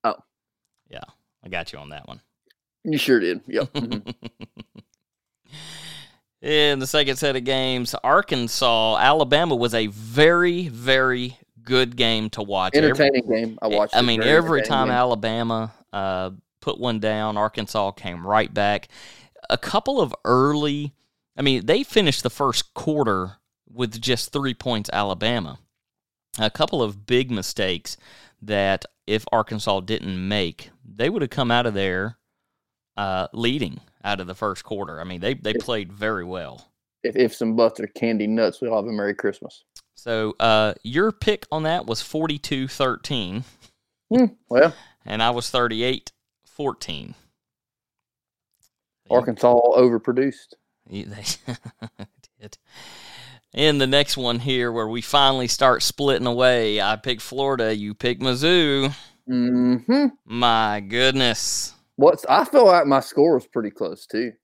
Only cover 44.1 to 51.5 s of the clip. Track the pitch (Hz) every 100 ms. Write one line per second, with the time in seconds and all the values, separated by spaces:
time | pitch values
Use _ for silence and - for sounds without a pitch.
44.1 | 240 240 - _ 120 160 - - _ 101
45.1 | 107 117 120 - 127 120 113 123 131 -
46.1 | _ _ _ _ - 143 - - 76 50
47.1 | - _ _ _ _ _ _ _ _ _
48.1 | _ _ _ _ _ _ _ _ _ _
49.1 | 123 123 110 123 120 120 120 123 117 120
50.1 | 123 139 - - _ _ _ _ 98 -
51.1 | 104 101 - -